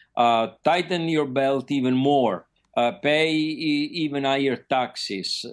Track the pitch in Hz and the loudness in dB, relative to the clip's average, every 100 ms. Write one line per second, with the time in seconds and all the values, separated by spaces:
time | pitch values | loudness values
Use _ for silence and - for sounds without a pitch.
0 | _ - 120 117 113 - - 170 165 180 | _ 0 2 2 0 -2 0 0 0 -2
1 | 165 160 139 131 135 139 131 143 127 127 | 0 0 0 0 0 0 -2 0 2 2
2 | 139 143 120 90 - _ _ - 117 104 | 4 4 2 -2 -8 _ _ 0 0 0
3 | 147 151 160 156 156 151 160 147 151 170 | 0 2 2 0 -2 -4 -2 -2 -2 -4
4 | 156 139 139 139 139 120 - 131 123 - | -4 -2 0 0 0 -2 -2 -2 -2 -6
5 | - 98 87 - 120 | -8 -6 -6 -8 -8